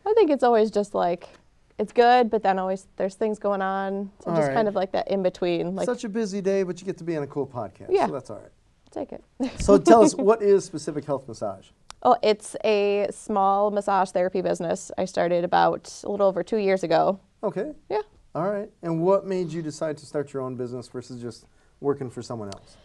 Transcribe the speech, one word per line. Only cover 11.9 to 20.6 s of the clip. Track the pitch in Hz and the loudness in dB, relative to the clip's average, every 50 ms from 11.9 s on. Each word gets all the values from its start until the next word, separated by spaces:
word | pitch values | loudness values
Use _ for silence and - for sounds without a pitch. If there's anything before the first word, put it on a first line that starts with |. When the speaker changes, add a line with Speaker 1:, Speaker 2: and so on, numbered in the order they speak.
| - _ - | -10 _ 2
Speaker 1:
Oh, | 247 247 - - | 2 2 4 4
it's | 214 214 214 - - - - - | 2 2 0 -2 -12 -10 -4 0
a | 220 214 202 202 202 202 202 202 - | 0 2 2 2 2 2 0 0 -2
small | 196 - - - 220 202 196 196 196 196 208 208 | -4 -8 -8 -4 -2 0 2 2 2 2 2 0
massage | 202 202 202 - 202 190 185 196 | 0 -2 -2 0 2 2 0 0
therapy | - 190 180 185 - 190 180 | 0 0 0 0 0 -2 -2
business | 175 175 175 180 165 180 190 - - - - | -2 -2 -2 -2 -4 -4 -4 -6 -8 -8 -6
I | 185 | -6
started | 185 - - 180 170 175 175 175 | -4 -2 0 0 0 0 0 0
about | 180 - 170 170 165 165 - - - - - - | 2 2 4 4 4 2 0 -6 -12 -18 -12 -10
a | - | -6
little | 208 196 202 | -2 0 2
over | 196 185 196 180 | 2 2 0 -2
two | - - 220 | -2 -2 0
years | 208 196 190 190 190 | 0 2 0 0 0
ago. | 165 165 160 156 175 196 196 _ _ _ _ - | 2 2 2 2 2 0 -2 _ _ _ _ -8
Speaker 2:
Okay. | 208 - 185 220 302 294 - - - | -6 -4 -4 -6 -6 -8 -14 -10 -6
Speaker 1:
Yeah. | 359 427 415 _ _ _ _ _ - | -6 -6 -6 _ _ _ _ _ -8
Speaker 2:
All | 143 165 196 | -4 -4 -4
right. | 208 202 208 214 _ _ - | -4 -4 -6 -10 _ _ -6
And | 170 165 165 | -4 -2 0
what | 165 180 196 196 190 | 2 4 4 2 2
made | 190 190 185 185 160 | 0 -4 -4 -4 -4
you | 151 170 165 | -6 -6 -8
decide | 151 147 - 170 160 151 | -8 -8 -6 -6 -6 -6
to | 147 - | -8 -10
start | - - 151 143 143 - | -8 -6 -6 -6 -6 -6
your | 139 127 | -8 -8
own | 127 131 | -6 -6
business | 120 | -6